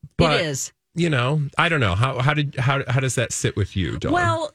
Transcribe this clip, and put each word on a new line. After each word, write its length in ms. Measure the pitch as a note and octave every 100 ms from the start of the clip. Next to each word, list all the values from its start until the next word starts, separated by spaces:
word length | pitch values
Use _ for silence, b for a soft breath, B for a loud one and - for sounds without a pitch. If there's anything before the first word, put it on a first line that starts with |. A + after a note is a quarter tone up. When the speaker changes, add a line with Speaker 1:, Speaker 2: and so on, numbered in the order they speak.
| - -
Speaker 1:
But, 240 | D#3+ D3
Speaker 2:
It 60 | D#3+
is. 260 | C3+ - _ _ E3
Speaker 1:
you 120 | E3+
know, 340 | C#3 B2 D#3 C#3 -
I 120 | E3
don't 100 | D#3+
know. 160 | A2
How, 240 | F2+ C3 B2+
how 140 | B2+
did, 220 | D3+ C#3+ C#3
how, 260 | B2+ C#3 -
how 100 | B2+
does 160 | C3
that 180 | B2+ A#2
sit 220 | - B2+
with 220 | - G2 F#2+
you, 200 | E2 A#1
Dawn? 140 | -
Speaker 2:
Well, 400 | F4 F4 E4 D#4+